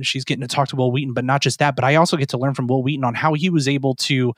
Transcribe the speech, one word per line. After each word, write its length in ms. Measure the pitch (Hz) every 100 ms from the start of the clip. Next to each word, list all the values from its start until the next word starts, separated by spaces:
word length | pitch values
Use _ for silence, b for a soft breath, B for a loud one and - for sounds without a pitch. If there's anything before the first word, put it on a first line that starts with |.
she's 220 | 131 135 131
getting 160 | 131
to 40 | 127
talk 200 | - 135
to 80 | 139
Will 160 | 127
Wheaton," 220 | 127 135
but 100 | 120
not 160 | 127 -
just 200 | 135 -
that, 160 | 143 131
but 80 |
I 100 | 127
also 240 | 151 170 165
get 100 | 135
to 80 | 123
learn 140 | 135
from 140 | 135 123
Will 160 | 131
Wheaton 220 | 127 147
on 100 | 127
how 180 | 110 156
he 160 | 151 185
was 180 | 165 131
able 260 | 143 135
to 400 | 127 - 135 123